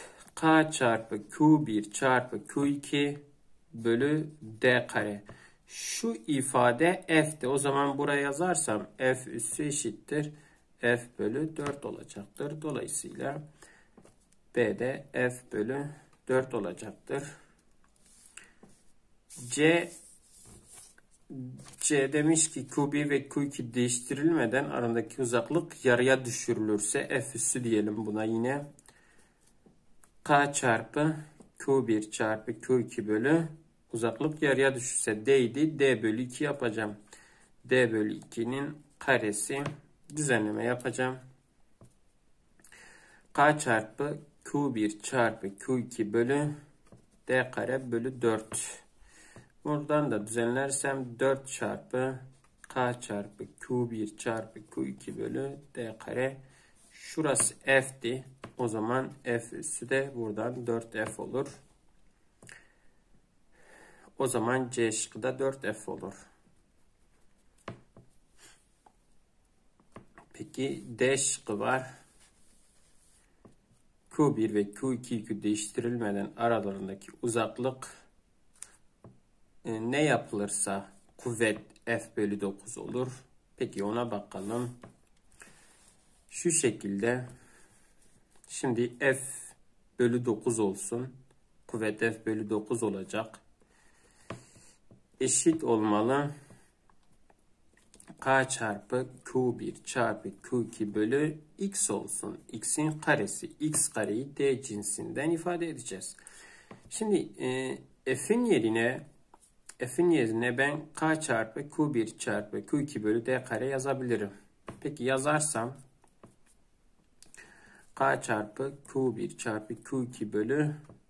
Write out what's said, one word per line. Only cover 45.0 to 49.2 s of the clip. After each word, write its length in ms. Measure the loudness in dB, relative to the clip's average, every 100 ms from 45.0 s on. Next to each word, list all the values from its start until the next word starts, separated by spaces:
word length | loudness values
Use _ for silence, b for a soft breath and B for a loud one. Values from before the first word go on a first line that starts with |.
| -2 2 2 0 -10 -8
Q 240 | -2 -2
iki 340 | -2 -4 0
bölü 380 | 2 2 2 0 -4 -14 _ _ -20 _ _ 0
D 240 | 0 0
kare 400 | -4 -2 -2 -2
bölü 300 | -2 -4 0
dört. 600 | 0 0 -2 -8 -8 -12 -20 _ B B